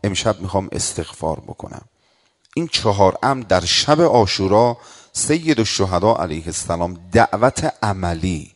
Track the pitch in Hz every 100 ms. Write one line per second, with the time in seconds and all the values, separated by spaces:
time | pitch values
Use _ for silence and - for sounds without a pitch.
0 | 104 92 113 107 95 95 95 - - -
1 | 82 - 80 78 - - - - - _
2 | _ _ _ _ _ - 165 - 113 98
3 | 95 - 127 131 113 92 87 - - 156
4 | 170 120 101 - 95 104 120 117 - -
5 | _ - - 160 160 151 110 - 98 90
6 | 101 - 85 80 82 87 - 85 87 87
7 | 90 113 117 101 123 - 156 - 107 95
8 | 90 82 90 82 65